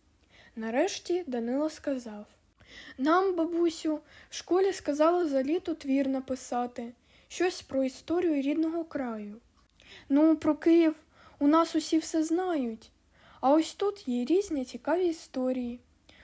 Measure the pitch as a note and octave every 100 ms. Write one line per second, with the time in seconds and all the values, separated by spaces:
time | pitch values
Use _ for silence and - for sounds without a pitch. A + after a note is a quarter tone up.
0 | _ _ _ _ - - A3 A#3+ F4+ -
1 | - F4+ F4 A#3+ A#3 C4 D#4 D#4 - C4
2 | A#3 G#3 G#3 _ _ _ - - - -
3 | C4+ E4+ G4 F4+ E4 E4+ E4+ D#4+ D#4+ D4+
4 | - - - - - F4 G4 F4 - D4
5 | D#4 F4+ E4+ C4+ C4 E4+ F4+ D#4 C#4 C4+
6 | C4+ C4+ C4 B3+ - B3 B3 A#3+ A#3+ B3
7 | _ _ - - F4+ - - C4+ C4 C4
8 | - E4 F4+ D4 C4+ D#4+ D#4+ E4 E4 D4
9 | B3+ A3 G#3 G#3+ _ _ _ _ - -
10 | - C#4 D#4 D#4 D#4 D4 - E4 E4 D#4
11 | _ _ - - C#4+ D#4 E4 D#4+ - D#4+
12 | - E4 D#4 E4 F#4 D#4+ B3 A3 - _
13 | _ _ - - B3+ D4+ D#4 - G4+ G4+
14 | - A#3+ C4 F4 G4+ D4+ B3+ A#3 - E4
15 | F#4 D#4+ - - B3+ B3+ A#3+ B3 _ _
16 | _ -